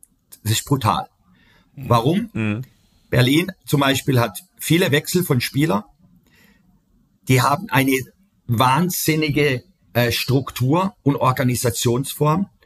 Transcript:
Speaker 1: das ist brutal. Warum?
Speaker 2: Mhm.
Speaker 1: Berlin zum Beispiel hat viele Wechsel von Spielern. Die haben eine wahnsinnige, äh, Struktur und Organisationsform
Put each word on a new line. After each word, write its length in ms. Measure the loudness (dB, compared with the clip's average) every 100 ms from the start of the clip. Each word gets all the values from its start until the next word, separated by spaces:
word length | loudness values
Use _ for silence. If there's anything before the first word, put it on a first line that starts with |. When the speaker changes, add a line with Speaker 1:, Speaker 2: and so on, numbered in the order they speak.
| _ _ _ -10
Speaker 1:
das 100 | -4
ist 140 | -4 -2
brutal. 420 | -2 0 -2 -6 _ _ _ _ _ _
Warum? 540 | -12 0 2 2 0 -2
Speaker 2:
Mhm. 280 | -4 -4 -4 -8 _ _ _ -2
Speaker 1:
Berlin 420 | 0 2 2 0 -8
zum 160 | -4 0
Beispiel 400 | 2 0 0 0
hat 180 | 0 -6 -20 -10
viele 320 | 0 2 2
Wechsel 340 | 0 0 -2
von 160 | 0 -2
Spielern. 440 | -2 -2 0 -2 -6 _ _ _ _ _ _ _ _ _ _ _ _ _ 0
Die 140 | 2
haben 260 | 2 0 -2
eine 260 | 0 2 0 -4 _ _ _ -6
wahnsinnige, 1160 | 0 2 2 0 -2 -2 0 0 2 0 0 _ _ _
äh, 200 | 0 0
Struktur 840 | 0 0 0 -2 -4 0 2 0 -2
und 140 | -2 0
Organisationsform 1300 | 0 0 0 0 -2 -2 -2 0 -4 -2 0 0 -4 _